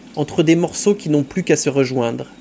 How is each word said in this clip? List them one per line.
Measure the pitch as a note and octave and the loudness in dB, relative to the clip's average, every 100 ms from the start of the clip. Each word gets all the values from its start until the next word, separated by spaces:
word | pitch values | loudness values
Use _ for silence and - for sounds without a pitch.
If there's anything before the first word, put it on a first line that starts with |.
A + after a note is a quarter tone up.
| - - | -12 -6
entre | D3 - | -4 0
des | D#3+ E3+ | 4 4
morceaux | E3+ - G3+ | 2 0 0
qui | G3+ D#3+ | 0 0
n'ont | D3 | 0
plus | C#3 F#3 | 0 -4
qu'à | F3 D3+ | 0 0
se | D3+ | 2
rejoindre. | C3+ B2+ C3 A#2 B2 C3 - | 0 0 0 -2 -4 -10 -16